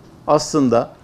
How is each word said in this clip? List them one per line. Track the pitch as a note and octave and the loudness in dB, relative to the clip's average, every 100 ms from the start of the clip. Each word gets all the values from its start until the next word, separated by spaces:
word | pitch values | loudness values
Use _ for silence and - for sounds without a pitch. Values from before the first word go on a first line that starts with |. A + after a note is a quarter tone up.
| - - - | -20 -12 -2
aslında | D3+ - D#3 C3 A#2 C#3+ - | -2 0 0 2 0 -2 -10